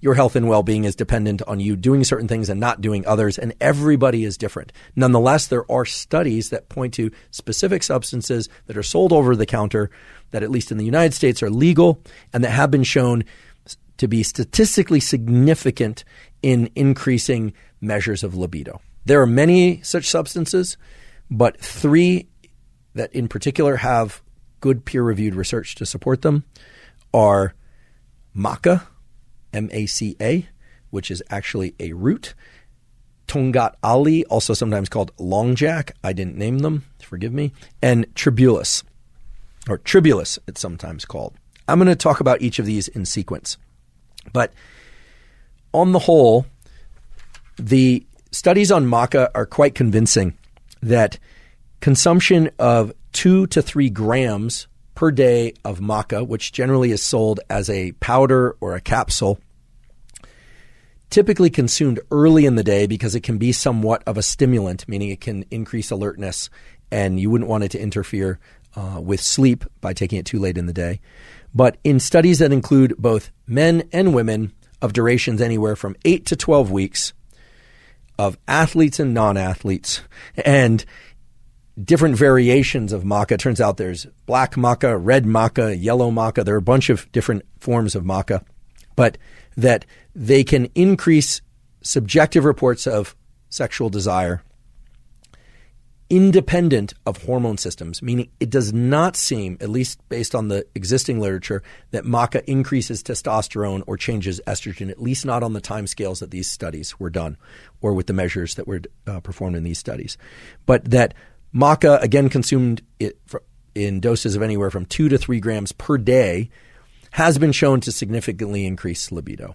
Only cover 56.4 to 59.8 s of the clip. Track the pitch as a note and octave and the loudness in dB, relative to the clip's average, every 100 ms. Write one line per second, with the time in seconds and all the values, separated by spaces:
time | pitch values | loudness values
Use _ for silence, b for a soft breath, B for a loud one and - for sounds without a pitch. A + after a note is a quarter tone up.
56.4 | - - B2+ C3+ B2 G#2 - B2 A2 G#2 | -8 -4 0 2 2 0 -2 0 0 -2
57.4 | - G2+ G2 G2+ F#2 E2+ - B2+ C3+ C3 | -4 -6 -4 -4 -6 -8 0 2 4 4
58.4 | B2 - F#2+ F2+ - C3 A#2 - G2 G2+ | 2 -2 -8 -8 -2 -2 -2 -2 -2 -2
59.4 | _ _ _ _ | _ _ _ _